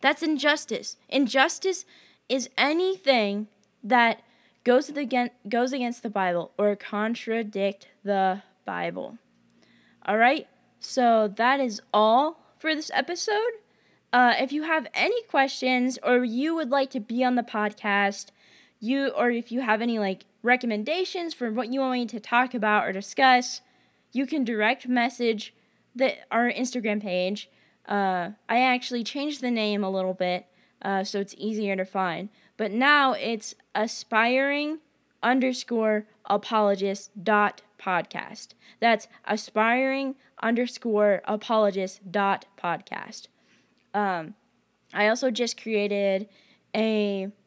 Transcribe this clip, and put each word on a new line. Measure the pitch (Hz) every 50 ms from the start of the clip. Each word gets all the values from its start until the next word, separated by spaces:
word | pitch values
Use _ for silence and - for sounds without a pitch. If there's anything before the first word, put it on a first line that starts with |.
That's | - 269 302 285 320
injustice. | 330 311 277 277 294 294 311 - - 226 196 208 - - _ _ _
Injustice | - 269 285 226 214 269 269 330 330 - - 381 370 - - _ - - - - _ _ _ _
is | 240 269 233 - _ -
anything | - 277 302 330 370 370 381 370 - 269 269 240 214 202 202 202 214 - _ _ _ _ _ _ -
that | 202 254 247 233 233 220 - _ _ _ _ _ _ _ _ _
goes | 240 240 254 294
to | - 294
the | 277 294
again-, | 226 262 247 247 240 - _ _ 202
goes | 214 233 247 262 254
against | 277 247 240 240 - -
the | 240
Bible | 208 196 190 180 175 175 165 - _ -
or | 202 208 208
contradict | 196 - - - 202 208 220 233 - - - 220 226 226 208 208 196 196 196 196 - - _ _ _ _
the | 196 202 196 190 190 185 196 - _ _ _ _
Bible. | - 190 175 175 170 175 - - - 220 226 _ _ _ _ _ _ _ _ _ _ _ _ _ _ _ _ -
All | - 202
right? | 214 226 247 277 311 - _ _ _ _ _ _ _
So | - - - 269 247 240 233 220 214 214 190
that | - 226 240 269 277
is | 277 247 208 208 - _ -
all | 214 214 220 226 247 285 311 339 _ _ _ _ _
for | - 311 311
this | 294 311 - -
episode. | - 277 - 349 349 - - 427 415 440 480 466 427 _ _ _ _ _ _ _ _ _ _ -
Uh, | 247 247 240 226 -
if | - 254 277
you | 294 302
have | 320 330 320 247 - _
any | - 208 330 453 494 453
questions | _ - 302 269 277 - - - 254 254 247 247 254 254 - -
or | - 247 247 247
you | 240 220 240 277 311 330
would | 330 311 240
like | 247 277 269 269
to | - 262
be | 208 _ 226 240 254
on | 254 247
the | 247 233
podcast, | 247 - 220 208 208 208 - - 214 202 202 202 196 202 - - - _ _ _ _ _ - _ _ _ _
you, | - 214 262 277 277 277
or | - - 233 240
if | 240 233 226 -
you | 233 240
have | 269 233 214 220 226
any, | 240 233 220
like, | 208 196 190 185 - _ _ _ _
recommendations | 226 247 254 254 240 220 208 214 240 311 359 381 359 - 370 349 339 311
for | - 247 233
what | 214 226 247 220 247
you | 269
want | 269 262 254
me | 247 247
to | 220 240 233
talk | - - - 240 254 254 -
about | 247 202 214 214 208 -
or | - 190
discuss, | 190 202 - - - 277 254 254 247 247 - - - _ _ _ _ _ _ _ _ _ _ _
you | 240 277
can | 254 320 311 262
direct | 214 240 214 208 214 247 262 -
message | 254 247 247 233 247 247 - 247 233 226 208 214 - _ _ _ _ _ _ _ _ _
the, | 240 262 262 - 64 64 _
our | - 226 240 240
Instagram | 233 - 247 247 - 254 202 220 208 208 208
page. | 208 180 180 180 185 202 208 - _ _ _ _ _ _ _ _
Uh, | - - 202 196 190 185 180 175 175 208 _ _ _
I | 233 240
actually | 254 262 247 247 254 - 247 240 226
changed | - - 285 277 302 294 277
the | - 247
name | 240 226 214 208 208 202 208
a | 190
little | 190 190 190 185 185
bit, | 185 185 180 180 180 - _ _ _ _ _ _ _ -
uh, | 202 196 196 190
so | 202 - 202
it's | 196 190 -
easier | - - 208 220 214 214 202 196
to | 190 190
find. | 196 _ 196 190 180 165 156 180 208 _ _ _ _ _
But | _ 226 214
now | 190 226 262 277 294 294 277 262 247
it's | - 113 214 233 214 214 - - _ _ _ _
aspiring | - 214 226 - - - _ - 208 226 233 254 262 269 277 285 285 294 294 311 320 _ _ _ _ _ _ _ _ -
underscore | 226 254 262 254 262 254 247 - - 240 226 220 220 214 208 214 _ _ _ _
apologist | - - 208 208 - 240 220 214 202 202 190 190 196 190 202 - - _ 208 170
dot | 196 214 208 208 208 - - _ _ _ _
podcast. | - - 185 175 165 - - 160 - - - - - - - _ _ - - _
That's | - 233 226 214 - - _ - _
aspiring | - 208 214 - - _ 220 220 226 233 247 262 269 269 269 277 269 269 _ _ _ _ - -
underscore | 226 233 233 247 240 - - - 233 214 208 208 208 202 175 -
apologist | - 214 214 - - 233 220 214 202 190 196 185 185 - - _ 196
dot | 175 208 202 196 196 - - _ _
podcast. | - - 175 170 - - - - - - - - - - - _ _ _ _ _ _ _ _ _ _ _ _ _
Um, | 202 208 196 185 170 160 156 208 _ _ _ _ _ _ _ _ _ _ _ -
I | - 208 208
also | 226 254 - 262
just | 233 202 240 233 - -
created | - 226 220 208 202 208 202 202 202 196 190 190 208 208 _ _ _ _ _ _ _ _ _
a | 214 220 220 220 214 208 202 202 196 190 196 208 _ _